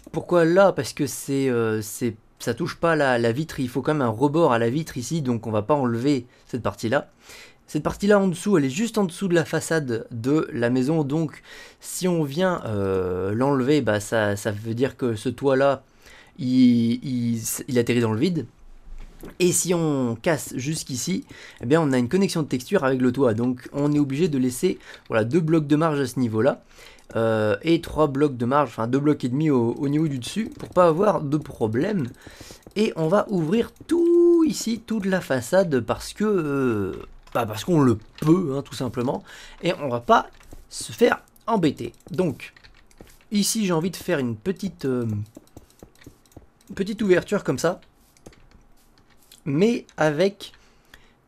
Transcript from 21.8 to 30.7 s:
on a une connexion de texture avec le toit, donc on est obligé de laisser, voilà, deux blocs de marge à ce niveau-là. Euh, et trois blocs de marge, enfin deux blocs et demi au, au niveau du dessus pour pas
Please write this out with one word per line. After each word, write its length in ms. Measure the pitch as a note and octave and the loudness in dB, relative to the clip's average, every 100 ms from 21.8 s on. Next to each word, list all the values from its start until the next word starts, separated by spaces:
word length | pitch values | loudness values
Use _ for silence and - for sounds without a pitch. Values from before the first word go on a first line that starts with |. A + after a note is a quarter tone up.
on 100 | D3+ | 4
a 40 | B2+ | 2
une 120 | A#2+ | 2
connexion 340 | F#3+ G3 E3+ | 0 0 -2
de 40 | C3+ | -4
texture 360 | C3 - G3 | -4 -2 0
avec 180 | C3+ C3 | 2 2
le 100 | B2+ | 2
toit, 220 | B2 C3 | 2 2
donc 360 | G#2+ B2 B2 - | 2 -2 -4 -8
on 180 | C#3+ D3 | -2 0
est 60 | D3 | 2
obligé 280 | C#3+ C3+ F3+ | 0 0 0
de 100 | C#3 | 0
laisser, 400 | B2+ B2+ F#3 - - - - | 0 0 -2 -2 -10 -20 -2
voilà, 160 | A2+ | 0
deux 160 | A2+ E3 | 2 2
blocs 280 | D#3 E3 C#3+ | 2 2 2
de 80 | D3 | 2
marge 240 | E3 C#3+ | 2 0
à 60 | B2+ | -2
ce 140 | C3+ | -2
niveau-là. 440 | A#2+ A2 C3 - - - - - - A2+ | 0 2 2 0 -8 -20 -20 -20 -8 -2
Euh, 400 | A2+ A2 G#2+ G#2 | 0 2 2 0
et 200 | E3 E3 | 2 0
trois 260 | - - D#3 | 0 0 0
blocs 280 | C3+ D3 A#2+ | 2 0 0
de 100 | A#2+ | 0
marge, 240 | C#3+ C3 | 2 0
enfin 180 | - A#2 | -2 -2
deux 120 | C3 | 2
blocs 240 | D3 D3 | 2 0
et 60 | B2+ | -2
demi 220 | C3+ D#3+ | 0 2
au, 220 | B2+ A#2 | 2 2
au 140 | B2 C#3+ | -2 -2
niveau 180 | D3+ D#3+ | 0 -2
du 100 | C3+ | -4
dessus 340 | A#2+ G3+ A3+ - | -6 -6 -8 -10
pour 100 | |
pas 180 | - | -2